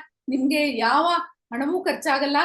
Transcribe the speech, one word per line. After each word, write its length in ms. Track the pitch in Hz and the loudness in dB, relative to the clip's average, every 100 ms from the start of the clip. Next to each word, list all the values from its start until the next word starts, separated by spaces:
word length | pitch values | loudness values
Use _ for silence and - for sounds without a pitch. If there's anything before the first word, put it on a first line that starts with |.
| - _ - | -4 _ -6
ನಿಮ್ಗೆ 500 | 262 269 302 294 233 | -2 0 2 0 0
ಯಾವ 260 | 226 277 339 339 330 _ - | 2 2 2 0 -4 _ -12
ಹಣವೂ 300 | 233 285 370 | -6 -2 -2
ಖರ್ಚಾಗಲ್ಲ. 520 | 359 277 320 277 285 285 | -2 -2 0 0 2 0